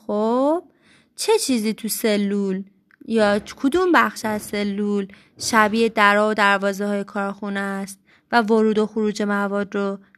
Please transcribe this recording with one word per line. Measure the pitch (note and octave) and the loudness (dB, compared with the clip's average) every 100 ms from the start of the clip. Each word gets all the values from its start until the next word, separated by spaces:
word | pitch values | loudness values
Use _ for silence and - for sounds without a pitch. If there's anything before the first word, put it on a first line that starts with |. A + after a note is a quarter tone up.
| - | -6
خب، | G#3 A3 B3 C#4 E4+ - _ _ _ _ - | -2 0 2 2 0 -4 _ _ _ _ -8
چه | - A4 | 0 0
چیزی | - B3 G#3+ | 2 0 0
تو | G#3+ G#3+ | -4 -6
سلول | - A3 G#3 G3+ G3+ G3 F#3+ G3 _ _ _ - | -4 0 0 0 0 -2 -4 -8 _ _ _ -4
یا | A3+ G#3 G#3 | 2 2 2
کدوم | - - C#4 E4+ F#4 | -4 -4 0 2 4
بخش | C#4+ A3 - | 4 2 -2
از | A3 G#3+ | -6 -6
سلول | - G#3 G#3 G3+ G#3 G3+ G3 - _ - | -6 -4 -4 -2 -2 -2 -4 -12 _ -10
شبیه | - A3+ G#3+ A3+ A3+ | 0 2 2 2 0
درها | A3 G3+ G#3 G#3+ | 4 4 4 2
و | |
دروازه‌های | G#3+ G3+ G3 G3 F#3+ G3+ G3+ | 2 2 2 0 -2 -4 -4
کارخونه | G3+ G#3 G3 G3+ G#3 G3 | -4 -6 -6 -6 -8 -6
است | G3 G3 G3+ - _ _ _ | -6 -6 -10 -14 _ _ _
و | A#3+ | 0
ورود | G#3 A3 A3 G#3+ | 4 2 4 2
و | G#3+ | -2
خروج | A3 G#3+ G#3 | -2 -2 -2
مواد | G#3 G3+ G3+ G3+ G3+ | -2 -2 -2 -4 -4
رو | G3+ G3 G3 - | -4 -4 -6 -12